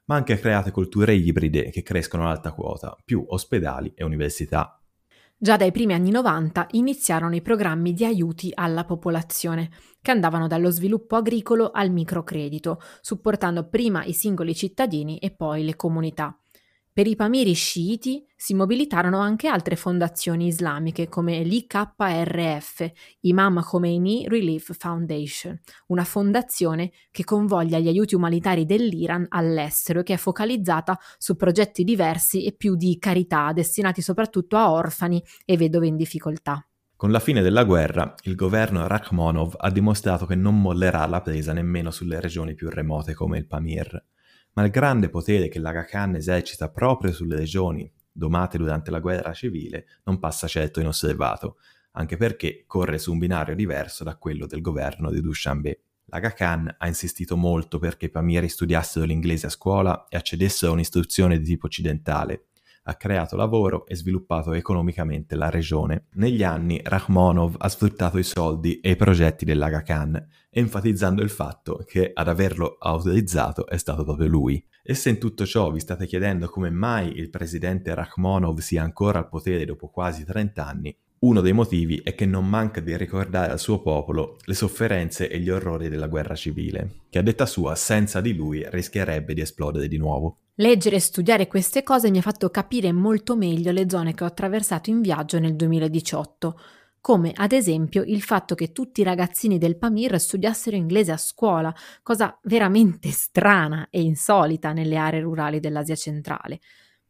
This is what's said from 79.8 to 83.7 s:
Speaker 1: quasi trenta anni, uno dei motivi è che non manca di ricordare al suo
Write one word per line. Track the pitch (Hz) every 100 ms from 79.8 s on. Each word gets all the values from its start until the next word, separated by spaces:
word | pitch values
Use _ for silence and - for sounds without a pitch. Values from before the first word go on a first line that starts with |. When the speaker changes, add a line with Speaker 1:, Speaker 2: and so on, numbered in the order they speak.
| -
Speaker 1:
quasi | - 90 78
trenta | 78 104 104 90 71
anni, | - 73 - _ _
uno | 123 107
dei | 90
motivi | 107 110 90 82 76
è | -
che | -
non | 98 95 95
manca | 107 110 107
di | 82 85
ricordare | 87 95 90 92 87
al | 85
suo | -